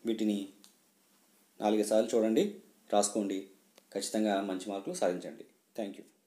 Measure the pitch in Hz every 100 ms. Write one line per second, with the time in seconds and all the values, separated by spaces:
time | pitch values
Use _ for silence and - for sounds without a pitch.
0 | 113 113 107 104 98 - - _ _ _
1 | _ _ _ _ _ _ 107 107 104 110
2 | 117 120 110 117 202 - - _ _ 104
3 | 104 110 98 95 - - _ - _ 98
4 | - 110 107 98 101 92 101 98 131 180
5 | 98 90 - 76 - _ _ - 101 -
6 | - _